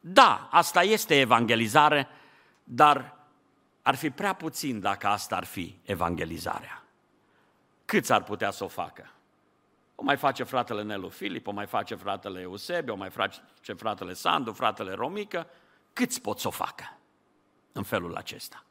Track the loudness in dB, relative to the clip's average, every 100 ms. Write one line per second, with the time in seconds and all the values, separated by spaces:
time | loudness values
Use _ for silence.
0 | 4 8 8 6 4 4 6 4 4 2
1 | 4 4 6 6 6 2 6 6 6 4
2 | -2 -8 -20 _ _ _ _ 6 6 6
3 | 0 -18 _ _ _ _ _ _ 0 0
4 | -2 -2 -4 -2 -8 -6 -6 -2 -2 -2
5 | -2 -2 -2 -6 -6 -10 -10 -12 -6 -2
6 | -2 -2 -6 -6 -8 -8 -10 -18 _ _
7 | _ _ _ _ _ _ _ _ -2 -2
8 | 2 2 2 -4 -4 -4 -10 -8 -10 -12
9 | -20 _ _ _ _ _ _ _ _ -8
10 | -2 0 0 -2 -4 -4 -4 -6 -6 -8
11 | -10 -10 -10 -8 -10 -10 -6 -6 -6 -10
12 | -8 -8 -8 -12 -12 -12 -8 -6 -6 -8
13 | -10 -4 -4 -6 _ _ -14 -8 -6 -6
14 | -10 -4 0 0 -2 -2 -2 -2 -8 -6
15 | -6 -6 -8 -10 -10 -20 _ _ _ -4
16 | -4 -4 -6 -4 -6 -4 -6 -6 -18 -20
17 | _ _ _ _ _ _ _ -10 -4 -4
18 | -4 -10 -12 -14 -16 -18 _